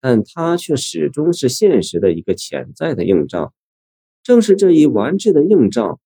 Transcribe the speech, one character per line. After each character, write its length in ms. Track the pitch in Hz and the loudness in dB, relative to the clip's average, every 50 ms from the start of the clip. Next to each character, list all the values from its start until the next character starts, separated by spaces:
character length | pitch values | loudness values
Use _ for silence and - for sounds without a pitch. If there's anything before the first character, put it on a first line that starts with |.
但 200 | - 131 123 110 | 0 2 0 0
它 360 | 101 _ - 165 165 165 170 175 | 0 _ -8 -6 -4 -2 -2 -4
却 180 | - - 156 | -2 -4 -4
始 340 | 139 - - - 165 156 143 | -4 -4 -6 -6 -6 -6 -6
终 220 | 135 147 151 165 | -4 -4 -2 -2
是 160 | 170 - - 123 | -2 -2 -2 -4
现 340 | 123 - 220 202 165 117 | -2 2 2 2 2 2
实 160 | 87 - - 85 | -2 -2 -4 -2
的 100 | 98 95 | 0 0
一 100 | 85 85 | 0 -2
个 140 | 82 - 95 | -4 -6 -6
潜 380 | - - - - 71 64 65 - | -6 -6 -12 -10 -10 -10 -12 -12
在 180 | - 160 160 147 | -8 -6 -6 -4
的 120 | - - | -4 -2
映 200 | 92 95 87 73 | 0 0 0 0
照。 280 | 69 - 87 76 - _ _ _ _ _ _ _ _ _ _ _ _ _ _ _ | -2 -6 -8 -8 -8 _ _ _ _ _ _ _ _ _ _ _ _ _ _ _
正 180 | - 247 240 | 2 2 2
是 140 | 214 214 196 | 4 4 2
这 160 | 196 202 185 | 4 4 4
一 140 | 175 156 151 | 4 6 4
完 320 | 147 - 107 101 127 180 196 | 4 2 0 -2 -2 -4 -2
整 160 | - 226 180 | 0 2 2
的 100 | 151 147 | 2 4
映 260 | 180 214 180 123 98 | 4 4 4 4 2
照 300 | - 120 110 92 - - _ | 2 -2 -4 -4 -4 -10 _